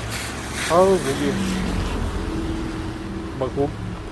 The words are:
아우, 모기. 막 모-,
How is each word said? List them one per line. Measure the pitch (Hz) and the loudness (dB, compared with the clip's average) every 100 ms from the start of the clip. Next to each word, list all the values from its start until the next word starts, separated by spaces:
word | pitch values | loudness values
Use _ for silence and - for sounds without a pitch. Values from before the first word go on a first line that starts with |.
| - - - - - - - | -6 -6 -6 -6 -6 -4 4
아우, | 170 190 | 6 8
모기. | 185 139 139 143 131 127 - - - - - - - - - - - - - - - - - - - | 6 4 0 0 2 0 0 0 0 0 0 -2 -2 -2 -2 -2 -2 -4 -4 -6 -8 -8 -8 -6 -4
막 | 131 139 | -2 0
모-, | 143 - - - - | -2 -2 -8 -8 -8